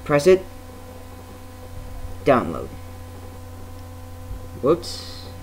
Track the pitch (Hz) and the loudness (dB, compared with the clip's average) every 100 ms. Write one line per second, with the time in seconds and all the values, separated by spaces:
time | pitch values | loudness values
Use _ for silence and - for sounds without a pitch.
0 | - 147 156 185 - - - - - - | 6 8 10 8 6 -12 -14 -14 -14 -14
1 | - - - - - - - - - - | -14 -14 -14 -14 -14 -12 -10 -8 -8 -6
2 | - - - 123 82 69 67 - - - | -6 0 6 6 6 -2 -6 -8 -10 -12
3 | - - - - - - - - - - | -12 -12 -12 -12 -12 -12 -12 -12 -12 -12
4 | - - - - - - 127 175 - - | -12 -10 -8 -8 -8 0 4 4 2 -8
5 | - - - - | -8 -10 -10 -10